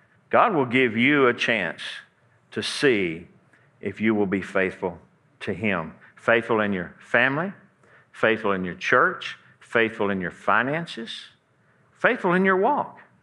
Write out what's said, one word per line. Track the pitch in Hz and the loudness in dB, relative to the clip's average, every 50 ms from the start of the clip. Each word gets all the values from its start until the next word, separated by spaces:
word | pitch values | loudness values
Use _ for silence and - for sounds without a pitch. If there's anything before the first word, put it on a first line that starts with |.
| _ _ _ _ _ - | _ _ _ _ _ 0
God | - 120 151 240 202 | 2 4 4 4 4
will | 151 131 | 0 0
give | 123 113 131 131 120 104 113 | 0 2 2 2 2 2 2
you | 120 139 147 143 135 120 | 2 2 4 4 4 2
a | 117 | 2
chance | 113 - - 117 107 92 80 - - - - - - - _ _ _ _ _ _ _ _ _ | 2 0 -2 0 -2 -2 -4 -6 -8 -12 -14 -14 -14 -18 _ _ _ _ _ _ _ _ _
to | - 110 101 | -8 -8 -6
see | - - - 147 139 120 101 95 85 80 - - - _ _ _ _ _ _ _ _ _ _ | -6 -4 0 2 2 2 2 0 -2 -4 -8 -12 -18 _ _ _ _ _ _ _ _ _ _
if | - 104 98 - | -10 -10 -6 -2
you | 104 110 110 | 0 2 2
will | 104 101 | 2 2
be | 92 101 98 | 0 0 -2
faithful | 87 - - 95 95 92 - - - 92 85 82 - _ _ _ _ _ _ - | -4 -2 -2 0 0 -2 -2 -4 -6 -8 -8 -8 -16 _ _ _ _ _ _ -12
to | - - 95 | -8 -8 -6
him. | 82 107 107 95 87 80 80 - - - - - | -4 -2 -2 -2 -2 -4 -8 -12 -18 -20 -20 -20
Faithful | - - - 117 117 113 - 117 107 | -6 0 2 2 2 2 2 0 0
in | 104 101 101 | 0 0 -2
your | 92 87 78 - - | -4 -6 -8 -12 -18
family, | - - - 120 120 131 139 147 170 202 185 - - _ _ _ _ _ - - _ _ | -8 -2 0 2 2 2 0 -2 -4 -6 -8 -14 -20 _ _ _ _ _ -20 -20 _ _
faithful | - - - 110 110 110 110 101 98 | -6 -2 0 2 2 2 0 -2 -2
in | 92 92 | -2 -2
your | 90 82 | -6 -8
church, | - - - 123 123 156 180 175 - - - - - _ _ _ _ | -8 -2 2 2 4 4 2 0 -4 -10 -14 -14 -16 _ _ _ _
faithful | - - - 120 113 110 110 - 104 98 | -10 -2 0 2 2 0 0 -2 -2 -2
in | 101 95 | -2 -2
your | 90 82 | -4 -6
finances, | - - - - 98 107 120 135 147 165 170 - - 226 226 - - - - - - _ _ _ _ _ _ _ _ _ _ _ | -8 -6 -2 2 2 2 2 0 -2 -6 -6 -8 -10 -12 -12 -12 -14 -14 -16 -18 -20 _ _ _ _ _ _ _ _ _ _ _
faithful | _ _ - 196 240 - - 185 170 | _ _ 0 0 0 0 0 0 2
in | 185 190 | 2 4
your | 190 190 185 | 4 2 2
walk. | 196 247 294 247 - - - - - _ _ _ | 2 2 2 0 -2 -6 -10 -18 -20 _ _ _